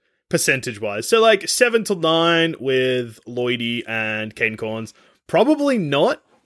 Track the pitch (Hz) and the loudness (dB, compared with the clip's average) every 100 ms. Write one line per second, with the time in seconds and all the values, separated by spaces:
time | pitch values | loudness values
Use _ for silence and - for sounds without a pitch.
0 | _ _ _ 170 - 131 127 104 107 104 | _ _ _ -2 0 -2 -4 -8 -6 -6
1 | - 226 226 208 - - 247 226 196 190 | 0 4 4 2 0 0 2 2 -2 -2
2 | 160 165 170 165 165 156 131 131 127 127 | 0 2 2 2 0 -2 -2 0 2 0
3 | 120 104 - 120 123 123 117 117 - 113 | -4 -12 -10 -4 -2 -2 -2 -4 -6 -6
4 | 110 107 110 - 117 110 110 110 110 - | -4 -6 -8 -4 -4 -2 -8 -8 -10 -16
5 | _ _ - 165 240 302 285 247 151 139 | _ _ -2 2 4 4 2 0 0 2
6 | 185 302 _ _ | 2 0 _ _